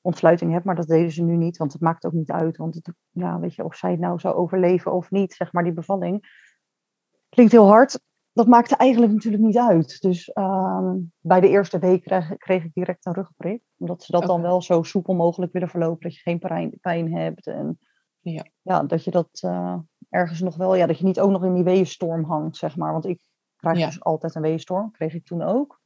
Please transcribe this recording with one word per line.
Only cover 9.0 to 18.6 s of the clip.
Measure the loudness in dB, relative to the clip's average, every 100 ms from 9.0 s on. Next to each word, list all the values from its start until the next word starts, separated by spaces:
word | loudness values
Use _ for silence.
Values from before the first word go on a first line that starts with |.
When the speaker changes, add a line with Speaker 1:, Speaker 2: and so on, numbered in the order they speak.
| 4
Speaker 1:
natuurlijk | 4 0 0
niet | 2 2
uit. | 4 4 2 -2
Dus, | -2 -2 -6
ehm, | -6 -4 -2 -2 -2 -4 -4 -8 _
bij | 2 4
de | 6
eerste | 4 2 -2
week | 2 2
kreeg, | 2 -4 -4 -10
kreeg | -4 -4
ik | -4
direct | -8 -8 -8 -8
een |
ruggenprik. | -8 -10 _ -8 -8 _ _
Omdat | -10 -10
ze | -4
dat | -2
dan | 0 -2
Speaker 2:
Oké. | 0
Speaker 1:
wel | -2
zo | 0 0
soepel | 0 -6 -2
mogelijk | 0 0 0 -6
willen | -4 -6
verlopen. | -4 -4 -4
Dat | -10
je | -10
geen | -6 -6
pijn, | -4 -6 -6 -8
pijn | -6 -4 -4 -4
hebt. | -6 -8 -12
En | -8 -8 -10 _ _ _ _
Speaker 2:
Ja. | -12 -12 -12 _